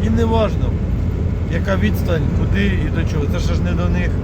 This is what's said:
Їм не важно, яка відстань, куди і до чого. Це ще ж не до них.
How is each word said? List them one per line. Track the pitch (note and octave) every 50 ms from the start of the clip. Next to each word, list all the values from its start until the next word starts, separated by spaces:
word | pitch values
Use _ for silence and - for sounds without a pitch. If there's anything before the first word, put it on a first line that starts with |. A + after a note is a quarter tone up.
| F#3+
Їм | G#3+ A3
не | A3+ A#3
важно, | A3 A3+ A3+ A3 G3 D#3+ - - - - - - - - - - - - - - - - - - - D3+
яка | E3+ E3 - F#3+
відстань, | F#3 F#3+ G#3 - - - - F3 D#3+ - - F3+ E3+
куди | - - - G3 G3+
і | G3+ F3+ E3+ - D#3+ -
до | E3+ D#3+ -
чого. | - D#3 C#3 - -
Це | F3
ще | - - E3+
ж | D#3
не | D#3+ F3
до | F3 E3 F3+ F3
них. | E3+ F3 F3 - - -